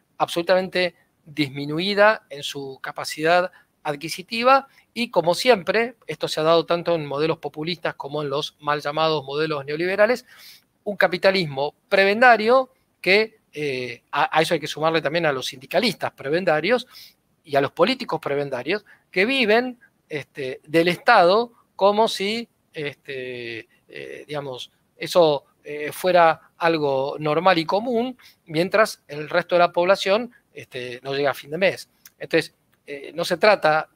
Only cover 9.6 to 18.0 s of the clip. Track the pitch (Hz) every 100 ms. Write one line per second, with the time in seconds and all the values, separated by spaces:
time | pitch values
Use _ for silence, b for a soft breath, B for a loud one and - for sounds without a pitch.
9.6 | 139 151 180 196 214 240 - B B B
10.6 | B _ - 196 180 180 190 190 160 135
11.6 | 147 - - 196 196 214 254 226 214 262
12.6 | 262 _ _ _ 180 202 220 _ _ 151
13.6 | 147 127 123 120 _ 147 147 156 160 160
14.6 | 151 - 160 165 147 170 160 135 - 131
15.6 | 139 - 226 - 123 - 139 165 185 151
16.6 | 170 240 240 B B B _ _ - 139
17.6 | 139 - 190 262